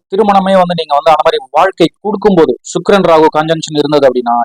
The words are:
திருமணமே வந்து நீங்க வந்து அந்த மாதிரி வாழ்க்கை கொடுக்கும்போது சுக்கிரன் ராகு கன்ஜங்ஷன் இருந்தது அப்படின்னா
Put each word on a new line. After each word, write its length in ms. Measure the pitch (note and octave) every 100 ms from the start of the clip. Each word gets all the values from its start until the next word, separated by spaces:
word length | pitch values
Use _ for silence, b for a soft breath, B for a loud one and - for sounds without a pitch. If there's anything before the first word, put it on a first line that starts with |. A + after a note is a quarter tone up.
| -
திருமணமே 460 | G3 G#3+ G3 F#3+
வந்து 220 | F#3+ F3+ F3
நீங்க 180 | D3+
வந்து 180 | C#3+ D#3+
அந்த 120 | D3+
மாதிரி 160 | D#3 D#3 -
வாழ்க்கை 360 | D3 F#3+ - E3 _
கொடுக்கும்போது 560 | G3+ G3+ G#3 F3+ D3+ - -
சுக்கிரன் 420 | F3 F3 G3 E3+
ராகு 200 | D#3+ D#3
கன்ஜங்ஷன் 500 | D3+ D#3+ E3 - D3+
இருந்தது 260 | C#3+ D3+ C3+
அப்படின்னா 280 | B2 A#2+ A#2+